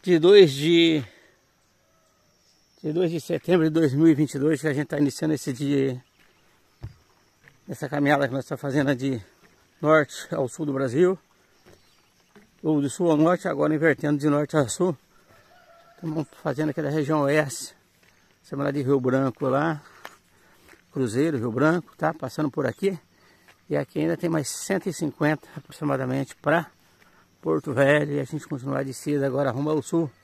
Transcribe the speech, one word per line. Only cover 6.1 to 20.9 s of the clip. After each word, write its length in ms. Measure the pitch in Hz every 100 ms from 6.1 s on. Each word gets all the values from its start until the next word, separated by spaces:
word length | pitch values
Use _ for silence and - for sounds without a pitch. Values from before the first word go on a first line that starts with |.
| _ _ _ _ _ _ _ - - _ _ _ _ - _ -
essa 200 | 135 147
caminhada 380 | 147 143 143 139
que 80 |
nós 100 | 135
estamos 160 | - 151
fazendo 320 | 143 139 139 131
de 260 | 135 127 - _ _ _ _ _
norte 460 | 151 156 147 - -
ao 140 | 160 131
sul 180 | - 147
do 60 |
Brasil, 440 | 135 135 127 180 190 _ _ _ _ _ - _ _ _ _ _ - _ _
ou 160 | 160 151
do 100 | 139
sul 220 | - 175
ao 40 | 151
norte, 300 | 160 180 185
agora 260 | 147 151
invertendo 460 | 156 160 139 147 147
de 100 | 151
norte 280 | 143 151 165
a 100 | 147
sul. 320 | - 180 147 _ _ _ - _ - _ - -
Estamos 320 | - 165 151 139 -
fazendo 280 | - 135 151
aquela 200 | 139 147
região 300 | 156 143 156
oeste, 560 | 139 151 143 - - - _ _ _ _ _ _
semana 300 | _ 139 143
de 100 | 143
Rio 160 | 131 139
Branco 480 | 127 131 135 - 135
lá, 340 | 135 156 151 - - - - _ _ _ _ - - _